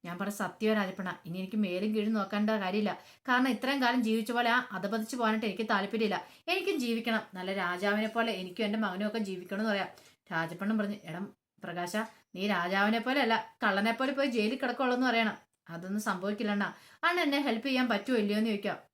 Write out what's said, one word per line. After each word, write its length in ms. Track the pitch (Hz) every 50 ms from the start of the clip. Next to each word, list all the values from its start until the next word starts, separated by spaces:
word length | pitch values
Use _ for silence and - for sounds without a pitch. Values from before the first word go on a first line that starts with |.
| -
ഞാൻ 120 | 175 175
പറഞ്ഞ 140 | 180 196 208
സത്യം 420 | 208 - 202 170 - - 214 214 220
രാജപ്പണ്ണ, 440 | 214 196 185 185 - 185 185 170 - _
ഇനി 120 | 170 170
എനിക്ക് 200 | 185 185 185 -
മേലും 380 | 214 208 180 175 185 202 214 214
കീഴും 180 | 220 208 214 226
നോക്കേണ്ട 360 | 214 196 190 - 208 214 214
കാര്യമില്ല. 500 | 220 208 196 185 185 214 214 196 - - - - - _ _
കാരണം 220 | - 247 254 262 262
ഇത്രയും 320 | 240 214 - 254 277 277
കാലം 220 | 254 240 254 254 220
ജീവിച്ച 280 | 220 220 226 220 254
പോലെ 180 | 233 233 240 233
ആ 160 | 233 247 240 -
അധപതിച്ചു 440 | 202 185 180 196 220 226 220 - -
പോകാനായിട്ട് 300 | 247 233 214 214 220 220
എനിക്ക് 240 | 214 190 - 226 214
താല്പര്യമില്ല. 560 | 220 196 196 196 - 220 226 208 185 165 - - - - _
എനിക്കും 320 | 320 359 381 - 392 392 294
ജീവിക്കണം. 420 | 247 233 226 226 220 233 226 214 - - -
നല്ല 200 | 185 185 185 196
രാജാവിനെ 540 | 196 180 175 180 180 196 202 208 214 220
പോലെ 260 | 220 220 233 226 233 208
എനിക്കും 300 | 185 185 180 180 - 220
എൻ്റെ 160 | 202 208 220
മകനും 280 | 220 196 180 185 208
ഒക്കെ 100 | 208 208
ജീവിക്കണം 420 | 233 214 196 190 180 175 - 196 196
എന്ന് 120 | 214 220
പറയാം. 180 | 202 196 180 - - - - - _ _ _ _
രാജപ്പണ്ണൻ 460 | 175 165 165 165 165 170 196 208 220
പറഞ്ഞു, 180 | 214 202 202 208 - -
"എടാ 240 | 175 180 175 202 202 - _ _ _ _ _ -
പ്രകാശ, 320 | 180 170 175 175 175 175 214 226 220 - - _ _ -
നീ 120 | 185 190
രാജാവിനെ 520 | 208 202 175 175 180 190 196 202 214 220 233
പോലെ 220 | 220 254 262 285
അല്ല, 360 | 254 220 226 208 - - - _ -
കള്ളനെ 280 | 214 190 196 208 226
പോലെ 200 | 226 - 262 262
പോയി 160 | 277 269 277
ജയിലിൽ 280 | 277 233 233 208 220 262
കിടക്കുള്ളൂ 400 | 254 269 247 240 - 262 254 247
എന്ന് 120 | 247 254
പറയണം. 300 | 254 226 226 226 214 202 - - _ _ _ _ -
അതൊന്നും 320 | 165 170 180 185 196 214
സംഭവിക്കില്ല 500 | 214 226 196 180 185 202 214 208 233 208
അണ്ണാ. 220 | 202 202 202 170 - - - - - _ -
അണ്ണ 180 | 339 349 359
എന്നെ 200 | 339 285 277 285
ഹെൽപ്പ് 260 | 277 285 233 226 220
ചെയ്യാൻ 220 | 277 262 254 254 233
പറ്റുമോ 280 | 220 202 - - 254
ഇല്ലയോ?" 200 | 226 208 202 208
എന്ന് 120 | 214 220 226
ചോദിക്കാം. 280 | 214 202 - 202 170 - - _